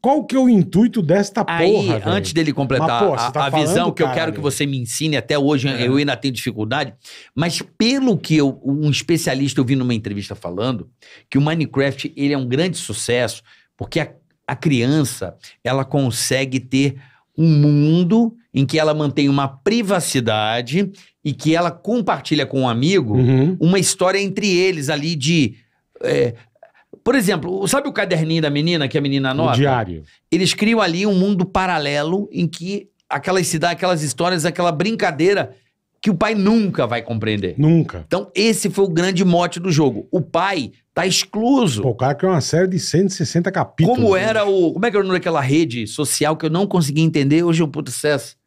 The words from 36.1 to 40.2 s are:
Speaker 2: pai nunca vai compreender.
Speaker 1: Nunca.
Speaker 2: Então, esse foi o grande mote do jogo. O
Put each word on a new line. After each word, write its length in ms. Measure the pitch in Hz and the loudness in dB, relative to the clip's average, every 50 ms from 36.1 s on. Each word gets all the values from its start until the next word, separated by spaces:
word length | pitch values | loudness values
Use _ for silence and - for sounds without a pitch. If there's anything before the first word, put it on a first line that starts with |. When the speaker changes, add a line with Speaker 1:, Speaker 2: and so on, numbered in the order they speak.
| 196 | 0
Speaker 2:
pai 180 | 156 220 214 226 | 0 0 0 0
nunca 500 | 208 190 202 226 233 214 185 - - 135 | 2 2 4 4 4 2 0 0 -2 -2
vai 140 | 110 120 117 | -2 -2 -4
compreender. 540 | 113 - 117 110 110 107 107 104 92 90 - | -4 -4 -6 -4 -2 -2 -2 -2 -2 -4 -2
Speaker 1:
Nunca. 460 | - 143 156 170 165 151 165 - 90 80 | 2 4 4 4 4 2 0 -6 -14 -6
Speaker 2:
Então, 240 | _ - 185 202 - _ | _ -4 -4 -4 -4 _
esse 340 | - 208 226 220 - - 202 | 0 2 2 2 0 -2 -4
foi 160 | - 202 196 | 0 0 0
o 40 | 185 | 2
grande 360 | 160 165 175 185 190 170 196 | 2 0 0 0 2 2 2
mote 340 | 185 170 175 175 170 - 175 | 4 4 2 2 0 -4 -6
do 120 | 175 190 | -4 0
jogo. 360 | 160 143 156 135 110 101 - - | 2 4 2 2 2 -2 -8 -4
O 100 | - 185 | -4 -4